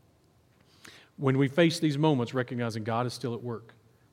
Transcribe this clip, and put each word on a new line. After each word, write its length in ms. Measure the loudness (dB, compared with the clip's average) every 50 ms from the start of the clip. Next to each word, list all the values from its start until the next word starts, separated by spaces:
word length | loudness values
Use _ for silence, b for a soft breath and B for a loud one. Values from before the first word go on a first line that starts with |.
| _ _ _ _ _ _ _ _ _ _ _ _ B B B B B B B B B B B
When 200 | -2 0 2 4
we 120 | 4 2 2
face 320 | 4 4 4 4 4 2
these 180 | -2 -2 0 2
moments, 340 | 2 4 4 2 0 -2
recognizing 520 | -2 -4 -4 -4 -4 -4 -4 -4 -4 -6 -4
God 220 | -2 -2 -2 -2
is 60 | -4
still 220 | -6 -6 -8 -6 -6
at 80 | -6
work. 320 | -8 -10 -10 -10 -12 -18 -20 _ _ b b b b b